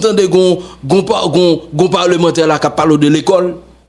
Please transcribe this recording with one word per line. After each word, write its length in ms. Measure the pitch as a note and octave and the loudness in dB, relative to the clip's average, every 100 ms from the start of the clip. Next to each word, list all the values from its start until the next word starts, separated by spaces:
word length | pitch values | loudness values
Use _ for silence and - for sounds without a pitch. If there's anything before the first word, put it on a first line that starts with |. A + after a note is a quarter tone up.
tande 240 | G#3+ G#3 F#3 | 0 0 0
gon, 300 | F3+ F#3 F3 - - | 2 2 0 -6 -16
gon 180 | C3+ F#3 F#3+ | -2 -2 0
pa-, 160 | G#3 F#3 | -4 -2
gon, 320 | D#3 F3+ D#3+ - | 0 2 0 -4
gon 180 | D3 F3+ | -2 0
palemantè 540 | F#3 F3+ F3 E3+ E3+ D#3 | 2 0 0 0 0 0
la 140 | D3+ | 0
k 80 | D3+ | -2
ap 80 | D3 | -2
pale 240 | D#3+ D3 | 0 2
de 80 | D3 | 2
lekòl. 440 | D#3 D3 F#3 F3+ E3+ - _ | 2 2 0 0 -6 -16 _